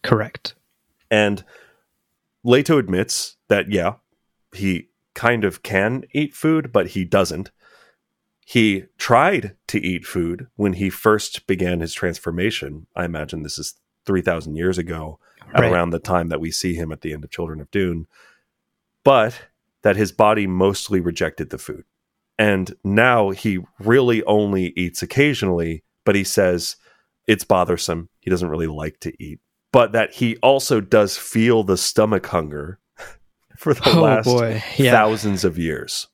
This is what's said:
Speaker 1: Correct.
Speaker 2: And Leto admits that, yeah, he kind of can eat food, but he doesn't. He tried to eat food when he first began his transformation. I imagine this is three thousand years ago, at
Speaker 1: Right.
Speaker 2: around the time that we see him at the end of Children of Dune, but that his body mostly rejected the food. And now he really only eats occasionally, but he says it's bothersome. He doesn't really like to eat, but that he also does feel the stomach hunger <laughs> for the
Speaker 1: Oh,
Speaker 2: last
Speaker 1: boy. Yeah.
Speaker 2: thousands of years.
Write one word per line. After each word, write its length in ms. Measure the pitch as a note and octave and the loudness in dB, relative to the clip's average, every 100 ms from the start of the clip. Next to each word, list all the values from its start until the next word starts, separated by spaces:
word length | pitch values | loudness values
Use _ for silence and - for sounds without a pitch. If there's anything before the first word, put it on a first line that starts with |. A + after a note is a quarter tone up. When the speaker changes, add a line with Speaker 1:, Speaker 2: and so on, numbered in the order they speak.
Speaker 1:
Correct. 520 | - G#2+ A2 - - _ _ _ _ _ _ | 0 0 -2 -10 -16 _ _ _ _ _ _
Speaker 2:
And 340 | G#2+ G#2 G2 - - _ _ _ _ _ _ _ _ | 2 2 0 -10 -20 _ _ _ _ _ _ _ _
Leto 360 | A#2 B2+ C#3+ D3+ | 4 4 6 2
admits 580 | F#2+ F#2 G#2+ - - _ _ | 2 -2 -2 -6 -8 _ _
that, 220 | G#2 F2 | 0 2
yeah, 240 | G2 F2 A#2+ _ _ _ _ _ | -2 -2 -6 _ _ _ _ _
he 340 | - G2 F2+ - _ _ | -6 -2 -2 -6 _ _
kind 300 | - A#2+ A#2+ | -4 0 0
of 180 | G2+ - | -2 -4
can 420 | - F#2+ G#2 C3 - | -2 0 0 -2 -6
eat 220 | C#3+ D3 | -6 -6
food, 380 | - D#3 D#3+ C3+ | -4 0 0 0
but 160 | G#2 F2+ | -2 0
he 160 | G2 | -6
doesn't. 460 | F2 G2 F2+ D#2+ G2 _ _ _ _ _ _ _ _ _ _ | 0 0 0 -4 -12 _ _ _ _ _ _ _ _ _ _
He 380 | B2 A2 F#2+ - _ | 2 2 0 -8 _
tried 600 | - B2 E3+ F3+ G2 _ - | 2 4 4 0 -6 _ -6
to 120 | A2 | -4
eat 280 | F2+ F2+ - | -2 -6 -6
food 400 | - E2+ F2+ - - | -4 -4 -6 -12 -2
when 160 | G2+ | -2
he 160 | F2+ F#2+ | 0 -4
first 580 | - A2 G#2+ - - - | 0 2 2 -2 -12 -4
began 340 | F#2 F2+ F2+ | -2 0 -2
his 120 | E2 | -4
transformation. 920 | - F2+ E2 - E2+ G2+ - C#2 D2+ - - | -4 -6 -6 -8 -4 -4 -4 -10 -14 -14 -8
I 80 | |
imagine 380 | F2 D#2+ D2+ E2 | -8 -6 -8 -10
this 160 | D2 - | -10 -10
is 160 | D2+ - _ _ - | -12 -14 _ _ -2
three 160 | F#2+ | 0
thousand 340 | F2+ E2 D2+ D#2 | 0 -4 -6 -4
years 220 | F#2 F2+ | -2 -2
ago, 400 | E2 E2 D#2 D2+ _ _ - | -6 -10 -12 -16 _ _ -2
at 80 | - | 0
Speaker 1:
Right. 100 | A#2 | 2
Speaker 2:
around 200 | F2+ F2 | 0 0
the 80 | E2 | -4
time 300 | - F2+ E2 | -2 -2 -2
that 100 | D#2 | -4
we 100 | E2 | -6
see 220 | - F#2 | -6 -4
him 180 | E2+ E2 | -4 -8
at 120 | D#2 | -8
the 100 | D#2+ | -10
end 120 | D2+ | -12
of 60 | D2 | -12
Children 300 | - E2 D#2 | -10 -10 -10
of 100 | C#2+ | -6
Dune, 360 | G2+ F#2 E2 D#2+ _ _ _ _ _ _ _ _ _ | -2 -2 -4 -10 _ _ _ _ _ _ _ _ _
but 340 | C#3 C3 A2 - - _ _ _ | 6 6 4 -2 -20 _ _ _
that 140 | G2+ G2 | 0 2
his 160 | G2+ | 0
body 340 | - G#2+ G#2+ G2 | 4 4 4 0
mostly 520 | F2+ F#2+ F#2+ - G2 | 2 0 0 -2 -2
rejected 500 | F2 E2+ E2 - - | -2 -4 -6 -4 -10
the 80 | - | -10
food. 260 | - - _ _ _ _ _ - | -12 -14 _ _ _ _ _ 0
And 360 | G#2+ F#2+ F#2 - | 2 2 -2 -6
now 460 | G2 G#2 B2 A#2+ G2 | 0 2 4 4 0
he 280 | F#2+ A2 F#2 F2+ _ | -2 -4 -4 -8 _
really 440 | G2+ C3+ B2 A2+ | 2 4 4 0
only 480 | - G#2 G#2 G2 F2+ - | 2 2 2 0 -2 -2
eats 260 | F2 - | -6 -6
occasionally, 800 | - C3 D3 C3 G2 F2 E2 D#2+ _ _ - | -4 0 0 0 -2 -2 -4 -8 _ _ 0
but 80 | |
he 100 | G2+ | 0
says 520 | F#2+ - F#2 F2 - - _ _ _ _ - | 0 2 2 0 -4 -12 _ _ _ _ 0
it's 180 | G#2+ | 0
bothersome. 640 | - F#2+ F2+ F2 - E2+ F2 _ | 2 2 2 -2 -4 -6 -10 _
He 100 | - | -4
doesn't 180 | F2+ E2+ | -2 -2
really 180 | D#2 D#2+ | -4 -6
like 320 | D2+ D#2 _ | -6 -10 _
to 120 | - - | -14 -12
eat, 180 | D#2 D2 _ _ _ | -16 -16 _ _ _
but 200 | B2+ A2+ | 2 2
that 220 | A2+ G#2 | 0 -2
he 220 | - A#2+ A2+ | -2 -4 2
also 420 | B2+ C3+ - A#2+ | 2 2 2 0
does 380 | F#2+ A2 G2+ - | 4 2 4 -2
feel 460 | - A2+ A#2 A2+ | -4 0 4 4
the 120 | G2 F2+ | 2 0
stomach 500 | - - G#2+ G2 - | 0 0 2 0 -2
hunger 520 | F2+ D#2 D2 D2+ G2 _ _ | -4 -4 -10 -12 -14 _ _
<laughs> 600 | - - _ _ _ - | -20 -20 _ _ _ -8
for 160 | D#3 | -2
the 160 | C#3+ C#3 | 2 4
Speaker 1:
Oh, 100 | E3 | 4
Speaker 2:
last 240 | D#3 A2 | 4 2
Speaker 1:
boy. 380 | A#2+ B2 A#2 A2 - - | 2 2 2 -4 -4 2
Yeah. 140 | C3 | 4
Speaker 2:
thousands 520 | A#2+ A2 A2 G#2+ F#2+ | 6 4 0 -2 0
of 140 | F#2 E2+ | 0 0
years. 480 | E2 D2 D2 - - | -4 -6 -8 -10 -10